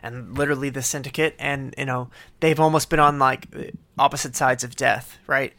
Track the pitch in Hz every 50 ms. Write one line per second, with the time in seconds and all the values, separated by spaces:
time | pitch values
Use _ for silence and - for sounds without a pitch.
0 | - 113 120 127 117 - 123 135 143 147 147 131 139 139 127 135 123 - - 147
1 | 131 135 - - 156 156 - - 143 143 143 139 135 131 - - 135 135 123 123
2 | 127 123 - - - - - _ - 165 156 147 156 156 156 156 - - - 151
3 | 147 147 147 143 135 131 131 - - - - - - - - - _ _ _ -
4 | 131 143 - 135 - 139 120 - 143 131 127 123 - 120 117 - 135 123 117 123
5 | 123 - - - _ - 139 135 135 - -